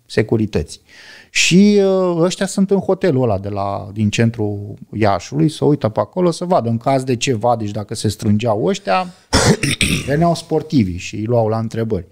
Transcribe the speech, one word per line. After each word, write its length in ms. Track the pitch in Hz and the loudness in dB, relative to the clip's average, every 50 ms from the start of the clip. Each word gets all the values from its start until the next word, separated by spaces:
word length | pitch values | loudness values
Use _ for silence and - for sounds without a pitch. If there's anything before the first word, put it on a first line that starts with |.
| _ | _
securității. 760 | _ - - 113 - 120 110 107 104 - 98 78 - - - _ _ - - - - - - - _ | _ -2 -2 0 0 0 0 0 0 -2 -4 -4 -4 -8 -18 _ _ -20 -20 -20 -20 -20 -20 -20 _
Și, 500 | - - - - 160 185 202 208 208 202 196 | -2 0 2 4 6 6 6 6 6 4 4
uh, 340 | 190 190 190 185 180 175 165 | 4 2 2 2 2 2 2
ăștia 260 | 165 185 180 - 196 | 2 2 2 -2 -4
sunt 260 | 190 - - 190 190 | -4 0 0 2 2
în 60 | 196 190 | 2 0
hotelul 460 | 190 - 190 185 - 185 139 131 127 | 2 0 0 2 2 2 2 2 2
ăla 140 | 117 101 92 | 2 0 -2
de 120 | 98 101 | -2 -4
la, 400 | 104 98 98 101 98 98 98 101 98 | -4 -4 -4 -4 -4 -6 -8 -10 -4
din 160 | 110 110 104 | 0 0 0
centrul 640 | 104 - 117 113 113 - 107 104 104 101 101 104 104 - - - | 2 2 2 2 2 0 -4 -4 -4 -6 -8 -12 -14 -16 -16 -14
Iașului, 580 | - 101 107 101 98 92 - - 135 147 160 151 | -6 -2 0 0 0 0 -2 -6 -2 0 0 0
să 160 | 151 - 139 | 0 0 0
uită 240 | 139 147 143 - 110 | 2 2 2 0 -2
pe 100 | 110 - | 0 -2
acolo, 320 | 107 - - 180 180 175 | -2 -2 -2 0 0 0
să 140 | 160 - 180 | 0 -2 -2
vadă 240 | 175 180 151 113 117 | 0 0 0 2 0
în 80 | 117 117 | -2 -2
caz 260 | - 139 135 135 131 | 0 0 0 0 0
de 120 | 131 127 | -2 -2
ceva, 400 | 117 - 139 127 104 107 120 120 | -2 0 -2 -2 0 2 0 0
deci 160 | 113 110 104 | 0 -2 -6
dacă 240 | 104 107 104 - 117 | -6 -8 -8 -8 -10
se 120 | - - 107 | -4 -4 -4
strângeau 580 | 98 - - 107 104 107 117 120 104 104 143 | -4 -2 0 0 0 2 2 0 0 0 0
ăștia, 400 | 185 196 190 - 196 190 185 185 180 - - _ _ - - - - - - | -2 -2 -2 -2 -2 -2 -2 -2 -4 -10 -18 _ _ 0 2 4 4 2 2
<coughs> 500 | - 143 - - - - - - - - | 0 -4 -4 -4 -2 -2 -2 -4 -2 -2
veneau 280 | 139 156 170 170 165 | 0 2 2 2 0
sportivii 640 | 156 - - 160 156 151 - - 135 104 92 87 87 | -2 -4 -4 -4 -4 -2 0 0 0 2 0 -2 -6
și 180 | - - - | -10 -10 -8
îi 100 | 107 107 | -8 -4
luau 220 | 110 120 117 113 107 | 0 0 0 2 0
la 100 | 110 113 | -2 -2
întrebări. 480 | 113 110 - 113 113 110 110 90 87 - | -4 -6 -4 -6 -4 -4 -4 -4 -6 -10